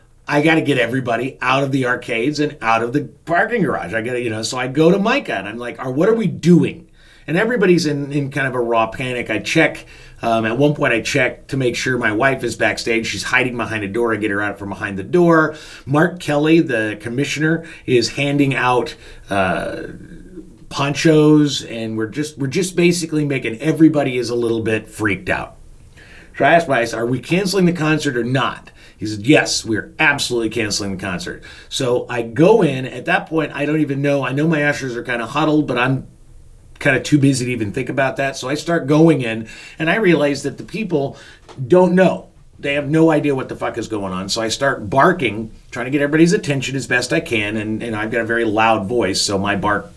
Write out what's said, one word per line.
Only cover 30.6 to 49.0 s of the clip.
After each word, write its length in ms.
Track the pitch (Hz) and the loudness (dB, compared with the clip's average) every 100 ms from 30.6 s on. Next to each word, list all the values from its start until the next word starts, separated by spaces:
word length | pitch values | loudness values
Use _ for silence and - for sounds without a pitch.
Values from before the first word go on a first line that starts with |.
| 104 98 98 90 | -4 -4 -4 -6
the 60 | |
concert." 400 | 98 90 - - - - - | -6 -6 -8 -12 -16 -20 -10
So 380 | - 127 123 - | -4 0 -2 -2
I 140 | 120 | -6
go 400 | 113 117 175 226 | -4 4 6 6
in. 240 | 165 131 127 | 4 0 -6
At 200 | 123 123 | -8 -2
that 200 | 190 - | -2 0
point, 240 | 160 147 | -4 -2
I 140 | 139 143 | -4 -2
don't 140 | 156 | 0
even 200 | 143 135 | 0 0
know. 220 | 143 143 | 0 0
I 80 | 123 | 0
know 160 | 135 160 | 0 0
my 160 | 151 | 2
ushers 320 | 147 131 131 | 0 -2 -4
are 80 | 120 | -6
kinda 240 | 123 120 113 | -4 -6 -4
huddled, 400 | 143 156 151 131 | 0 2 2 0
but 100 | 123 | 0
I'm 300 | 127 135 - - - - - - - - | 0 -2 -6 -20 -20 -20 -20 -20 -20 -4
kinda 220 | - - | 0 0
too 160 | - 147 | 2 4
busy 300 | 135 123 123 | 4 2 -2
to 60 | |
even 200 | 120 104 | -4 -4
think 160 | 135 123 | -4 -4
about 300 | 131 131 - | -2 -2 -2
that. 180 | 139 135 | -4 -4
So 140 | 165 | -6
I 40 | |
start 320 | 151 170 165 135 | -4 -2 -2 2
going 360 | 151 165 143 | 6 6 6
in, 260 | 120 110 113 - - - | 0 -6 -8 -16 -16 -4
and 100 | 160 | 0
I 60 | |
realize 480 | 208 196 151 147 139 | 2 4 4 2 -2
that 160 | 139 117 | -6 -8
the 40 | |
people 540 | 110 190 180 156 139 - - - - - 123 | -10 -8 -4 -2 -4 -8 -20 -20 -18 -8 2
don't 280 | 180 180 | 4 6
know. 320 | 185 190 - - - - - | 6 4 2 -10 -20 -20 -10
They 160 | 143 | -4
have 160 | 143 139 | -4 0
no 200 | 160 165 | 4 4
idea 240 | 151 143 | 4 0
what 140 | 131 120 | -2 -4
the 80 | 113 | -8
fuck 220 | 120 117 | -8 -6
is 100 | 101 | -6
going 240 | 107 98 | -6 -6
on. 160 | 92 98 | -6 -4
So 140 | - | -4
I 60 | 110 | -4
start 420 | - 139 123 107 | 0 -2 -2 0
barking, 600 | 131 143 180 120 104 110 - - | 4 4 2 -2 -4 -10 -14 -14
trying 160 | 131 123 | -8 -2
to 40 | |
get 120 | 143 | 0
everybody's 320 | 143 156 170 | 2 4 4
attention 420 | 196 160 135 131 135 | 4 0 -4 -2 -6
as 100 | 120 | -2
best 280 | 123 120 | -2 0
I 60 | 139 | -2
can. 360 | - 110 104 110 | -2 -2 -2 -4
And, 260 | 107 110 | -4 -4
and 140 | 120 107 | -4 -6
I've 140 | 110 | -4
got 100 | 117 | -4
a 60 | 110 | -2
very 180 | 117 | 0
loud 420 | 113 104 113 110 98 | 0 2 2 2 0
voice, 360 | 120 | 0